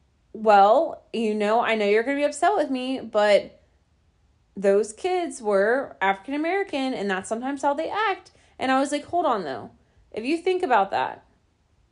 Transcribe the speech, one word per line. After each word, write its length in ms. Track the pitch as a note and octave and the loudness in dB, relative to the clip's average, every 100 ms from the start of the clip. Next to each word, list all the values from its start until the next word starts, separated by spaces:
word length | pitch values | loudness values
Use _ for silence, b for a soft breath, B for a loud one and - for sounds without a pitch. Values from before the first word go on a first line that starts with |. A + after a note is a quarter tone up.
| _ _ _ | _ _ _
"Well, 720 | A3+ G#3+ G3+ G3+ B3+ E4 - - | -2 4 8 8 6 2 -4 -10
you 220 | A3 A3+ | -4 -2
know, 280 | G#3+ G#3 A3+ | 0 0 2
I 140 | A3+ A3 | 2 0
know 100 | G3+ | 2
you're 180 | G#3+ | 2
gonna 140 | A#3 C#4 | 0 0
be 60 | |
upset 320 | D4 D4 F4 G#4 | -2 0 0 2
with 140 | D4 | 0
me, 300 | B3+ B3+ C4 | -4 -4 -6
but 580 | A3+ G#3+ G#3 G3+ - - _ _ _ _ _ _ _ _ _ - | -4 0 4 4 2 -12 _ _ _ _ _ _ _ _ _ -2
those 380 | G3 G3 A3+ | 2 2 2
kids 480 | - F4+ F#4 D#4+ C4 | -4 -4 -2 -4 -6
were 560 | G#3+ G3 G#3 C4 - - | 0 2 2 0 -2 -4
African 340 | F#3+ G3 - D4 | -2 -2 -6 -6
American, 580 | D#4+ G4 G4 C#4+ C4 | -2 -4 -4 -4 -4
and 160 | B3+ G3 | -4 -4
that's 180 | F#3 G3 | -6 -6
sometimes 340 | A3+ C4 C#4 | -8 -6 -4
how 100 | C#4+ | -2
they 160 | C#4+ D#4+ | -2 -4
act." 420 | G4+ A4 F#4 - _ b b | -4 -4 -4 -10 _ b b
And 120 | C4 | -2
I 80 | C4 | 0
was 120 | C#4 | 0
like, 140 | C#4+ C#4+ | -4 -4
"Hold 200 | F4 D#4+ | -2 0
on, 180 | A3 | -2
though. 280 | D#3 A#2 - - _ _ _ | -4 -8 -12 -20 _ _ _
If 120 | - | -10
you 140 | A#3+ E4 | -6 -4
think 240 | F#4 F4+ | -2 -2
about 280 | F4 A3 G3 | 2 2 2
that, 340 | B2+ G#2+ - _ _ _ _ _ _ _ | -2 -4 -6 _ _ _ _ _ _ _